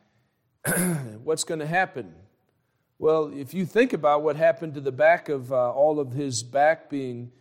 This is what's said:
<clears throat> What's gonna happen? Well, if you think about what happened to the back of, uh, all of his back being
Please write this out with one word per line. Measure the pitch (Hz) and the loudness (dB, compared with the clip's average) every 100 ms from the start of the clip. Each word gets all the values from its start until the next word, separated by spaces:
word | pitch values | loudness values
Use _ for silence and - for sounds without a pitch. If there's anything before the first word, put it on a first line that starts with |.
| _ _ _ _ _ _ - | _ _ _ _ _ _ -4
<clears throat> | 175 180 156 123 107 | 0 -2 -4 -8 -12
What's | 131 160 | -4 -4
gonna | - 160 151 | -2 -6 -2
happen? | 180 180 135 95 82 98 _ _ _ _ _ _ _ | 0 0 -4 -12 -16 -20 _ _ _ _ _ _ _
Well, | 156 160 151 | 2 2 0
if | 139 131 | -6 -8
you | 180 170 | -6 -2
think | 220 254 | 2 2
about | 180 147 147 | 2 2 2
what | 151 147 | 0 2
happened | 165 160 160 | 2 2 -6
to | 143 | -6
the | 135 | -8
back | 127 156 170 - | 2 4 4 0
of, | 139 123 | -6 -2
uh, | 131 123 | 0 0
all | 131 151 151 | 2 2 2
of | 135 | -2
his | 131 139 117 | -4 -4 -4
back | 120 139 151 160 - | -4 2 2 2 -4
being | 143 131 120 123 _ | -8 -8 -10 -14 _